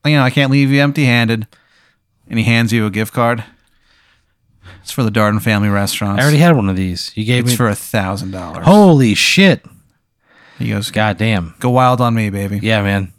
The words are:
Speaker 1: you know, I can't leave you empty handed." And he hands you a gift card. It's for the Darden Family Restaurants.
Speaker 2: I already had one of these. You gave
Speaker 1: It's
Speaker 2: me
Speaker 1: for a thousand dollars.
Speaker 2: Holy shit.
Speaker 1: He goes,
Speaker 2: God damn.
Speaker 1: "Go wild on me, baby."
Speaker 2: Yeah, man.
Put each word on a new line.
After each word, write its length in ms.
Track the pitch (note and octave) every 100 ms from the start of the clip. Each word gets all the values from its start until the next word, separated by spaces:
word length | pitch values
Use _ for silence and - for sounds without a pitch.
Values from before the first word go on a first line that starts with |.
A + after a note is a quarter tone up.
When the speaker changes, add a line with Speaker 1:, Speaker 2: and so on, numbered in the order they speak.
Speaker 1:
you 80 | D3
know, 100 | D3+
I 60 | B2+
can't 200 | D3 C#3
leave 200 | C#3 C#3
you 100 | C#3
empty 240 | C#3+ C#3+
handed." 420 | C3 A#2+ A2+ A2+ A2 _ _ _ _ _ _ _ _
And 100 | A2+
he 60 |
hands 280 | A2+ A#2 A#2
you 140 | A#2 G#2+
a 40 |
gift 220 | G2+ G#2+
card. 320 | - A#2 A#2+ - _ _ _ _ _ _ _ _ _ _ _ - -
It's 80 | -
for 120 | -
the 60 | A2+
Darden 300 | G#2 G#2+ G#2
Family 260 | A#2 G#2 G#2
Restaurants. 520 | G2+ G2+ - G#2 G2+
Speaker 2:
I 20 |
already 160 | C#3 D3+
had 180 | E3+ D3+
one 120 | G2
of 80 | F#2
these. 360 | F#2 F2 -
You 100 | -
gave 200 | G#2+ B2
Speaker 1:
It's 80 | A#2+
Speaker 2:
me 40 | A#2+
Speaker 1:
for 120 | A#2
a 60 |
thousand 560 | G2+ - A2 F#2+ G2 F#2+
dollars. 320 | F#2+ F2+ -
Speaker 2:
Holy 500 | - G#3 G3 D3+ A#2+
shit. 500 | G2 - - F#3+ C3+ - - _ _ _ _ _ _ _ -
Speaker 1:
He 100 | A2+
goes, 200 | G2+ A2
Speaker 2:
God 280 | G#2+ G#2+ G2
damn. 360 | A2 G#2 E2 -
Speaker 1:
"Go 100 | B2
wild 300 | B2+ B2+ B2
on 140 | A#2+
me, 160 | A2+ G#2
baby." 280 | G2 G2 G2+
Speaker 2:
Yeah, 200 | A2 A2
man. 300 | G2+ G2+ F#2+